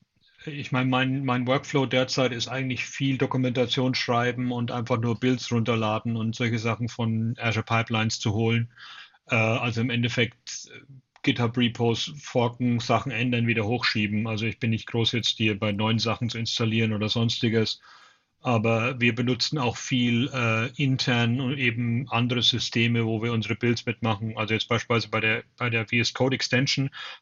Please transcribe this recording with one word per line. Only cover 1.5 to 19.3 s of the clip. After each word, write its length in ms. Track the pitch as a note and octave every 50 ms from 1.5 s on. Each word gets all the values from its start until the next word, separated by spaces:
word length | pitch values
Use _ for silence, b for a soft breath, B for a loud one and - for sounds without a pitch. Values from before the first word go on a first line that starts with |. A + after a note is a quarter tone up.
| C3 C#3+ - - D3+ C#3 C3
derzeit 440 | A#2 B2+ B2+ B2+ B2 - C#3 B2+ A#2+
ist 140 | A#2+ A2+ A2
eigentlich 380 | A#2 B2 C3 C3 C3 B2 - -
viel 340 | - - - C#3 C3+ C3+ B2
Dokumentation 760 | C3+ B2+ - C3 B2+ B2+ A#2+ C3+ A#2+ A2+ - C3+ B2+ C3 B2+
schreiben 560 | - - - A#2+ A#2 A#2+ B2 B2 B2+ B2 B2
und 180 | B2 A#2+ A#2 A#2
einfach 300 | A#2+ B2 A2+ - B2+ A2+
nur 180 | A#2 A#2+ A2 -
Builds 320 | B2+ B2+ B2+ B2 - -
runterladen 640 | A#2+ A#2 A2 A#2+ A#2 A2+ A2 G#2+ G#2+ A2 - A#2 A2+
und 200 | A2+ A2 A2+ A2+
solche 240 | - B2 A2+ A#2+ A2
Sachen 280 | A2 A#2 G#2+ - A#2+ G#2+
von 460 | - - A2+ A2+ A2+ A2+ A2+ A2+ A#2+ -
Azure 240 | A#2 A2+ G#2 A2 -
Pipelines 560 | - A#2 A2+ A2 - A#2 A2 A2 A2 - -
zu 140 | - A2 G2
holen. 360 | A2+ A2+ A2+ A#2 A#2 A#2 B B B B B B B B B B B _
Äh, 80 | - B2
also 440 | A2+ A2 A2 A2+ - A#2 A#2+ A#2 A#2
im 100 | A2+ B2+
Endeffekt, 800 | A#2+ A#2+ A#2+ A#2 - B2+ A#2 A#2 - _ _ - - - - -
äh, 80 | A#2+ - - - C3+ C3 - _ _ -
GitHub 340 | - C#3+ - - A#2+ A2+ A#2
Repos 560 | B2+ A#2+ A#2 A#2 - A#2 A#2 A2+ - - E3 D3+ C#3+
forken, 600 | - - - B2+ A#2 A#2 A#2+ - B2 A#2+ A#2+ A#2
Sachen 300 | - - A#2 G#2+ - C3+
ändern, 360 | A#2 A2+ B2 B2 B2 A#2 A#2
wieder 180 | A#2 A2 A#2 G#2
hochschieben. 600 | G#2+ B2 A#2+ - - - A2 G#2 G2+ G#2+ G#2+ A2+
Also 180 | A2+ A2 G2+ A2+
ich 140 | A2 - -
bin 100 | B2 A2+
nicht 180 | A2+ G2+ -
groß 260 | - - A#2 A2+ -
jetzt 260 | - A#2 - - - -
hier 200 | A2 G#2+ G2+ F#2+
bei 140 | A2 G#2+
neuen 260 | G2+ G2+ G#2+ A2 A#2 A2
Sachen 300 | G2+ A#2 G#2 - B2 A2+
zu 80 | -
installieren 560 | A2+ A2+ - - - A#2 A2 A2 A2+ A2+ A2
oder 160 | G#2+ G#2 G#2+ G#2
sonstiges. 720 | - A#2 A#2 A#2 - - B2+ A2+ A2 A2+ A2 - - B B B B B B B B B B B B _
Aber 580 | - B2+ A#2+ A2+ A2 A2+ A2+ A2 A#2 B2+ C3+ A#2
wir 140 | A#2+ A#2+ A2+
benutzen 420 | B2 A#2+ B2